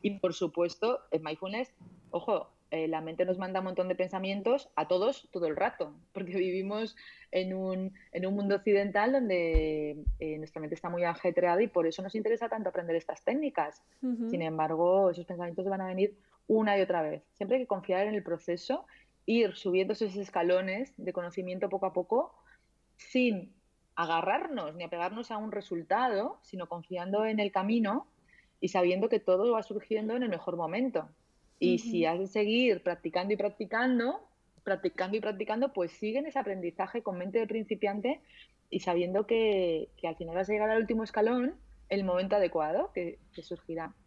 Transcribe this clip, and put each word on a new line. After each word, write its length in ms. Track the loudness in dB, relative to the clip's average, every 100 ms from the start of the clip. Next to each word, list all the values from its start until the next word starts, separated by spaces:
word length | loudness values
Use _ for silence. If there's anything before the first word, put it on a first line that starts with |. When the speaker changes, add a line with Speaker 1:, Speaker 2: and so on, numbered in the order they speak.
Speaker 1:
Y, 160 | -4 -2
por 140 | -2
supuesto, 680 | 0 -4 0 -2 0 -2 -2 -2
en 120 | -4
mindfulness, 500 | -4 -8 -6 -6 -6 _ -20 -20 -8
ojo, 400 | -6 0 -2 -2 _ _
eh, 160 | -4 -2
la 140 | -2
mente 240 | -6 -2
nos 140 | 0 0
manda 220 | -2 -2
un 40 | -2
montón 220 | -2 -2
de 60 |
pensamientos 760 | -2 -2 -2 -4 -2 2 0 0 -4
a 120 | 0
todos 380 | 2 2 -2 -8
todo 140 | -4 -2
el 100 | 0
rato, 380 | -2 -2 -8 -8 _
porque 240 | -10 -6 -2
vivimos 600 | 0 -2 -4 -4 -6 -8 -20 -20 -4
en 240 | -2 -2
un, 400 | -2 -2 -2 -4 -8 -10
en 140 | -4 -2
un 80 |
mundo 220 | 0 2 2
occidental 560 | 4 4 4 2 4
donde, 920 | 4 2 2 4 4 4 0 -4 -4 -4 -4
eh, 180 | -4 -6
nuestra 220 | -8 -10
mente 140 | -8
está 160 | -6 -4
muy 120 | -2
ajetreada 580 | -2 0 0 2 4 4
y 40 | 2
por 180 | 2 0
eso 160 | -2
nos 120 | -6
interesa 340 | -4 -2 -2 -2
tanto 180 | -4 -2
aprender 260 | -4 -2 -2
estas 280 | -2 -4
técnicas. 580 | -2 0 0 -2 -4 -6 _ _
Speaker 2:
Ujú. 260 | -4 -2 -2
Speaker 1:
Sin 140 | -2
embargo, 680 | -2 0 0 4 6 6 4
esos 140 | 2
pensamientos 400 | -8 -8 -6 -4 -2
van 140 | -2
a 60 | -4
venir 320 | 0 0 0 _ _ 2
una 320 | 2 4 4
y 40 |
otra 180 | 4 2
vez. 200 | 0 -4 _
Siempre 240 | _ 0 0
hay 60 |
que 60 | 0
confiar 380 | -4 0 0 2
en 80 |
el 80 | -2
proceso, 640 | -4 -6 -4 -6 -2 -4 -4 -20 _ _
ir 300 | 0 2 2 0
subiendo 380 | 0 2 2
esos 200 | 0 -2 -4
escalones 760 | -4 0 2 2 2 -4 -6 -8
de 140 | -6
conocimiento 560 | -6 -6 -8 -8 -4 -4
poco 160 | -2 -2
a 60 |
poco, 400 | -2 0 0 0 _ _ _ _ _ _ _
sin 580 | -4 2 2 0 -6 _ _ _ _ -4
agarrarnos 800 | 0 2 2 0 0 -4 -6 -8
ni 80 |
apegarnos 460 | -8 -4 -4 -4 -6
a 80 | -6
un 140 | -6
resultado, 880 | -8 -6 -8 0 2 4 2 -2 -6
sino 260 | -14 -10 -8
confiando 560 | -8 -8 -8 0 0
en 160 | 2 2
el 100 | 0
camino 560 | 0 2 2 2 0 -4 _ _ -20 _ _
y 80 | 0
sabiendo 400 | 2 4 4 2
que 120 | 2
todo 320 | 2 4 4
va 100 | 2
surgiendo 520 | 0 -8 -2 -2 0
en 80 | -2
el 60 | -2
mejor 280 | -2 -4 -4
momento. 520 | -2 0 0 -2 -4 _ _ _ _ _
Y 180 | 2 2
si 260 | 0 2 2
Speaker 2:
Ujú. 80 |
Speaker 1:
has 40 | 0
de 60 | -2
seguir 540 | 0 2 4 4 2
practicando 500 | 0 -4 -2 -2 0
y 20 | 0
practicando, 840 | -2 -4 -4 0 2 2 0 -4 -10 _ _ _
practicando 540 | -4 -2 -2 -2 -2 -2
y 40 |
practicando, 520 | -4 -6 -4 0 0
pues 180 | 0 -4
sigue 300 | -2 -2 -2
en 60 | -2
ese 120 | -4
aprendizaje 640 | -4 -4 -6 -4 -4 -4
con 160 | -6 -6
mente 220 | -2 -2
de 80 | 0
principiante 720 | -4 -4 -2 -2 0 -2 -4 _ -20 -20 _ _
y 100 | -4
sabiendo 460 | 0 0 2 0 2
que, 600 | 2 4 4 2 0 -4 -6
que 100 | -8
al 80 | -6
final 200 | -6 -4
vas 120 | 0
a 40 |
llegar 180 | 0 2
al 80 | 2
último 240 | 2 -2
escalón, 540 | 0 2 2 2 0 -4 -18 -20 -4
el 160 | -2
momento 320 | 2 0 2 2
adecuado 560 | 4 2 0 0 0
que, 240 | -4 -6 -8 -16
que 80 | -18
surgirá. 520 | -10 -12 -8 -8 -8 -12